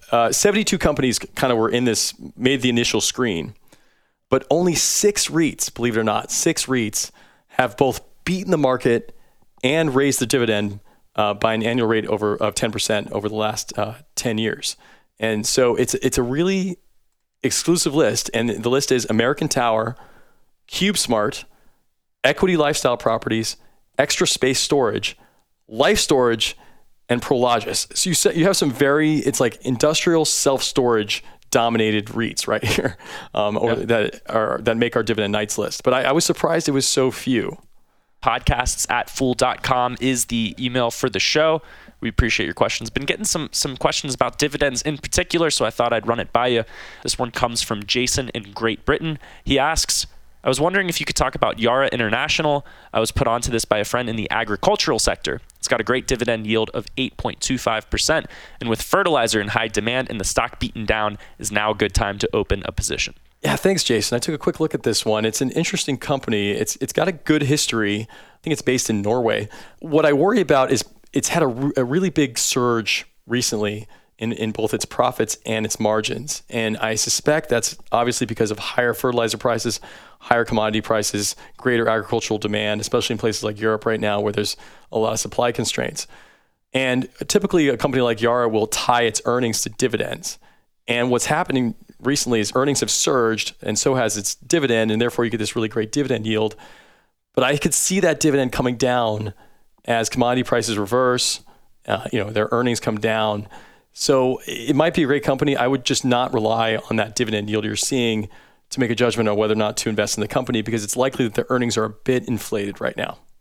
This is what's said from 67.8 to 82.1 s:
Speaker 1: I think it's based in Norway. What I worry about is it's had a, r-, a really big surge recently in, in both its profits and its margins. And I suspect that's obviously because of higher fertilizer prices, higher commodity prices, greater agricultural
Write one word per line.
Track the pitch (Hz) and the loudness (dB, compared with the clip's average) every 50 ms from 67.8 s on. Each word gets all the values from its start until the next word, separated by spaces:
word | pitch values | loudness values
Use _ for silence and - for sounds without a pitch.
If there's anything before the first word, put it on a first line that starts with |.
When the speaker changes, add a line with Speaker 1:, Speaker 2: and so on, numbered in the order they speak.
| 107 101 104 104 | 0 0 0 -2
Speaker 1:
I | 110 - - - - - - _ - | -4 -8 -12 -20 -20 -20 -20 _ -4
think | 165 | -4
it's | 147 - | -4 -2
based | - 127 131 120 - - | -2 -2 -4 -2 -2 -2
in | 110 101 | -2 0
Norway. | 98 104 117 127 117 110 110 107 110 - - - - - - - | 0 0 0 0 0 0 0 -2 -4 -8 -10 -16 -20 -20 -18 -16
What | - 160 147 156 156 | -4 0 2 4 4
I | 147 | 4
worry | 143 135 165 202 247 214 | 4 4 4 4 2 2
about | 175 - 147 135 131 131 135 | 4 4 4 4 4 2 0
is | 107 - - - - - - - | -2 -2 -6 -14 -20 -12 -4 -2
it's | 135 - - | -2 -2 0
had | - 170 156 | 0 0 0
a, | |
r-, | 131 113 123 139 143 - | 0 0 -2 -2 -2 0
a | 135 123 | 0 0
really | 120 143 185 190 180 | 0 0 0 0 0
big | - 156 143 123 117 | 2 0 0 0 0
surge | - - - - 131 123 120 117 113 101 - - - - - _ _ _ | -2 -2 0 0 2 2 2 2 0 0 -2 -4 -4 -6 -10 _ _ _
recently | 113 120 123 117 - 117 107 104 101 104 104 107 - - - _ _ _ | -4 -2 -2 -2 -2 -2 -2 -2 -2 -4 -6 -10 -16 -20 -20 _ _ _
in, | - 110 113 117 | -6 -6 -4 -4
in | - 113 110 | -2 -4 -4
both | 104 - 110 - 120 | -2 -2 -2 -2 -2
its | 107 - | -2 -4
profits | - - - 123 127 - - 113 - - - - | -2 0 0 0 0 0 0 -2 -2 -4 -6 -6
and | 113 110 110 110 | -4 -2 -2 -2
its | 107 - - | -4 -2 0
margins. | 110 107 107 110 107 - - - - 143 - - - - | 0 2 2 0 0 -2 -6 -6 -8 -8 -10 -10 -10 -8
And | 120 117 113 110 107 - | -4 -4 -2 -2 -2 -2
I | 110 110 110 | -4 -2 -2
suspect | 107 - - - - - 151 151 156 151 | -2 -2 -2 -2 0 0 0 0 0 0
that's | - 120 113 104 - - - - - - | 0 0 0 0 -2 -6 -10 -4 0 2
obviously | 117 120 123 123 - 127 | 2 2 2 0 -2 -2
because | 107 113 - 117 104 | -2 0 0 0 0
of | 104 - | -2 -4
higher | - - - 127 123 120 110 | -8 -4 -2 0 0 0 0
fertilizer | - - 127 120 120 117 110 117 | 0 0 0 2 2 0 0 0
prices, | 104 - 120 117 113 - 117 - - - - - - - - - - | -2 0 0 0 0 -2 -4 -4 -6 -8 -14 -20 -20 -20 -20 -20 -4
higher | - - 123 117 117 | 0 2 2 2 2
commodity | - 113 107 107 107 107 107 | 2 0 0 2 2 0 0
prices, | 104 - 113 107 104 - - 104 101 - - - - - - | 0 0 0 0 0 0 -2 -2 -2 -4 -6 -8 -14 -20 -14
greater | - - 127 120 117 113 | -4 -2 0 2 2 2
agricultural | 113 110 110 104 - | 2 2 0 0 -2